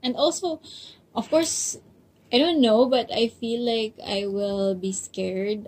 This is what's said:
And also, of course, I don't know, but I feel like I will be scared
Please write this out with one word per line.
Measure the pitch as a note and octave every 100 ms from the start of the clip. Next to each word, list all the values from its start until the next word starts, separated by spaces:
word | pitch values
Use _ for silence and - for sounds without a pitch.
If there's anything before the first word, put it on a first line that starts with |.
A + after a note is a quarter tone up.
And | B3+ B3
also, | D4 - F4+ D#4+ - - - - _ -
of | -
course, | D#4 D#4+ - - - - _ _ _ _
I | B3
don't | E4 E4
know, | A#3+ A3 B3+
but | B3+ - A3
I | A3+
feel | - A3+ A#3
like | A#3+ A3+ A3 -
I | - G3 G3+
will | G3 G3+ G3 G3 F#3+
be | F#3+
scared | F#3+ - - F#3 F#3 G3 G#3+